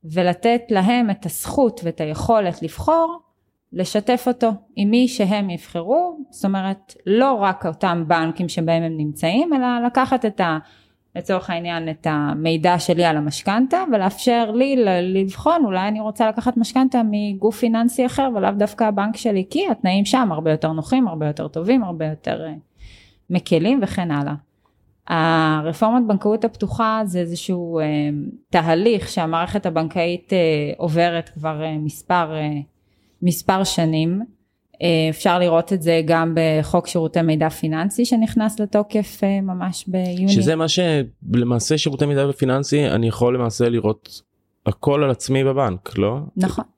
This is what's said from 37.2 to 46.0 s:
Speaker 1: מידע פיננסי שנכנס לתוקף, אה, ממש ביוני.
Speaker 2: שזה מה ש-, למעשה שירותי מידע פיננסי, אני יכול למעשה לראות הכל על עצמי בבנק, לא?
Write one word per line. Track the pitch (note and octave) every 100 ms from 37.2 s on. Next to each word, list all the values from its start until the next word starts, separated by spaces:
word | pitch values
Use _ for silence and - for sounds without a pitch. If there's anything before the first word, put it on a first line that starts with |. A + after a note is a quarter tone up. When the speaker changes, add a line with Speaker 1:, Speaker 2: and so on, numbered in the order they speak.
Speaker 1:
מידע | D#3+ D#3 D#3
פיננסי | - D#3+ D#3 G3 - A#3+
שנכנס | A#3 A3 - A3 G#3+
לתוקף, | G#3 G#3+ G#3 G#3+ G3+ -
אה, | G3 G3
ממש | G3 F3+ F#3 E3+ -
ביוני. | F#3 F3+ F3+ F#3+
Speaker 2:
שזה | G3+ F#3 D#3+
מה | D#3+
ש-, | F3+ F3+ D3+ B2 - -
למעשה | A#2+ A#2+ A#2+ - D#3
שירותי | D#3 C3+ D3
מידע | C#3 C#3
פיננסי, | C3+ C3 C3 C#3 D3 C#3
אני | F2+ A2+
יכול | G#2+ A#2+ B2+
למעשה | A#2+ G2+ A#2+
לראות | A#2+ G#2+ G#2+ - - _ _ _ _ -
הכל | - - C#3+
על | C#3+
עצמי | A#2+ - C3+
בבנק, | C3+ C3+ B2+ F2+ -
לא? | -